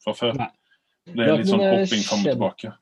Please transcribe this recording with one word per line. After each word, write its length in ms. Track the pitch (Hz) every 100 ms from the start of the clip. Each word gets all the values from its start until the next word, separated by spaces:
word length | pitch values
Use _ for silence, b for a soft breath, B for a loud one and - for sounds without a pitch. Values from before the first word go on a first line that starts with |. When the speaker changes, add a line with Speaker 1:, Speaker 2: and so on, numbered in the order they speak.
Speaker 1:
fra 100 | -
før. 200 | 104 120 127
Speaker 2:
Nei. 120 | 120 _ _ _ _ _ -
Speaker 1:
Det 140 | 170
er 80 | 127
Speaker 2:
Ja, 80 | 156
Speaker 1:
litt 100 | 185
sånn 100 | 196
Speaker 2:
men, 140 | 196
eh, 60 | 190
Speaker 1:
hopping 200 | 190 214
frem 160 | 202 208
og 40 |
Speaker 2:
kjent. 100 | 185
Speaker 1:
tilbake. 400 | 123 95 - - -